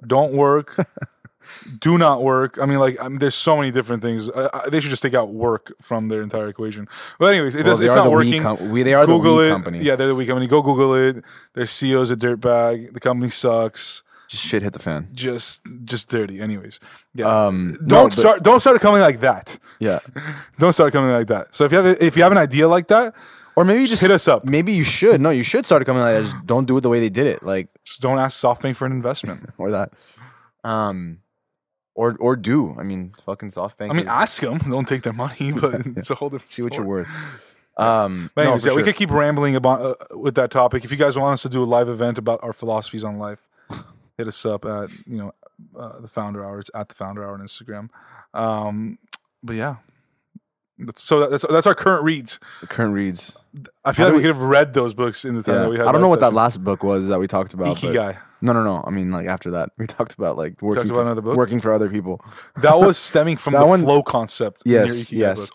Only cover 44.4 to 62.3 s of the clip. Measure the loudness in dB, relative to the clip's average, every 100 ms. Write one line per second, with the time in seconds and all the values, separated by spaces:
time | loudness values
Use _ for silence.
44.4 | -6 -6 -6 -10 -10 -16 -14 -12 -12 -16
45.4 | _ _ -20 -20 -20 -20 -16 -10 -10 -10
46.4 | -12 -14 -14 -14 -14 -14 -14 -14 -14 -16
47.4 | -18 -20 -16 -16 -18 _ _ -20 _ -6
48.4 | -4 -4 -6 -8 -10 -12 _ -18 _ _
49.4 | -12 -8 -8 -10 _ _ _ _ _ -20
50.4 | _ _ _ -18 -16 -8 0 2 2 -2
51.4 | 0 2 2 2 2 2 0 -4 -8 -14
52.4 | -16 -20 -12 -4 -2 -2 -4 -6 -12 -18
53.4 | _ -20 -20 _ -4 2 4 4 2 0
54.4 | 2 4 4 0 -2 -2 -4 -4 -8 -6
55.4 | -2 0 0 0 2 4 4 4 4 4
56.4 | 2 0 -4 -2 0 -2 0 -2 -2 -4
57.4 | -6 -6 -4 -4 -2 -2 -2 -8 -16 -4
58.4 | 0 0 0 -4 -6 -6 -4 -6 -6 -8
59.4 | -6 -6 -6 -8 -10 -6 -6 -4 -6 -4
60.4 | -8 -6 -4 -2 -2 -2 -2 -4 -2 0
61.4 | 0 0 0 0 0 -4 -6 -10 -12